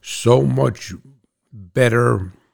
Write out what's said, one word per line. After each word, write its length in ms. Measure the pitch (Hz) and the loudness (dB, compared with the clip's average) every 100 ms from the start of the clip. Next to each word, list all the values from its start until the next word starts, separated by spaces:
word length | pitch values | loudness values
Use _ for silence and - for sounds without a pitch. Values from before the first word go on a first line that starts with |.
so 420 | - - 113 127 | -14 -4 2 4
much 500 | 139 131 135 - - 90 - _ _ _ _ | 2 0 -2 -2 -12 -16 -18 _ _ _ _
better, 800 | 107 90 135 123 117 120 113 92 - _ | -20 -8 0 2 2 2 0 -4 -14 _